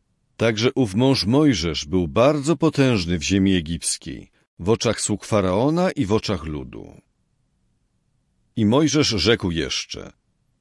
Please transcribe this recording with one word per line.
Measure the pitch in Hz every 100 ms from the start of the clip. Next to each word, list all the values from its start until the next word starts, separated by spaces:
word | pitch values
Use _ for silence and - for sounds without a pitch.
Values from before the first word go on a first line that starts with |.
| _ _ _ -
Także | 113 107 120
ów | - 117
mąż | 95 131 127 95
Mojżesz | 135 156 98 82 71
był | 76 92 85
bardzo | 76 131 151 139 160
potężny | 160 143 135 113 82 87
w |
ziemi | 73 98 98
egipskiej, | 92 78 82 - - - 60 - _ _ -
w | 87
oczach | 113 117 104
sług | - 101
Faraona | - 107 92 95 139 165 185
i | - 101
w |
oczach | 107 - 92
ludu. | 80 73 62 55 50 - _ _ _ _ _ _ _ _ _ _ _ _ _ _ _ -
I | 104
Mojżesz | 131 156 151 113
rzekł | 107 90 117 95
jeszcze: | 82 65 - - - - - _ _ _ _